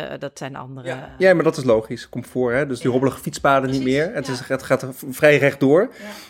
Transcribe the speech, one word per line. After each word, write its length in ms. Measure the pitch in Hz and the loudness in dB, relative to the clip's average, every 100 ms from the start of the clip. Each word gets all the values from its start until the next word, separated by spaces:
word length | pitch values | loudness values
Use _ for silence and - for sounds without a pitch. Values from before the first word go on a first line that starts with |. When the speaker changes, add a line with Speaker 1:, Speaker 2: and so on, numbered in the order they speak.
| 156 143 | -8 -10
Speaker 1:
dat 200 | 139 - | -12 -12
zijn 180 | 139 139 | -12 -12
andere. 320 | 131 131 127 | -14 -12 -10
Speaker 2:
Ja. 260 | 127 147 - | -10 -10 2
Ja, 160 | 190 | 4
maar 100 | 175 | 6
dat 120 | 151 151 | 4 0
is 80 | |
logisch, 440 | 127 110 110 117 - | 2 2 2 -10 -10
comfort, 460 | 123 117 127 123 | -12 -8 -2 0
hè? 120 | 123 147 | 0 -2
Dus 100 | 120 | -2
die 80 | 127 | 0
Speaker 1:
Ja. 60 | |
Speaker 2:
hobbelige 260 | 127 131 - | 2 0 -2
fietspaden 500 | - - 147 139 135 | -10 -2 2 2 2
niet 100 | 135 | -2
Speaker 1:
Precies. 160 | 127 135 | 0 0
Speaker 2:
meer. 160 | 170 | -2
Het 120 | 190 135 | -4 -6
Speaker 1:
Ja. 60 | |
Speaker 2:
is, 80 | 127 127 | -8 -6
het 140 | 131 | -6
gaat 240 | - 131 131 | -2 -2 -2
v-, 80 | 131 147 | -12 -12
vrij 260 | 127 151 147 | 2 4 6
rechtdoor, 420 | 139 135 135 160 254 - | 4 2 4 4 2 -4
Speaker 1:
Ja. 60 | - - - | -16 -16 -20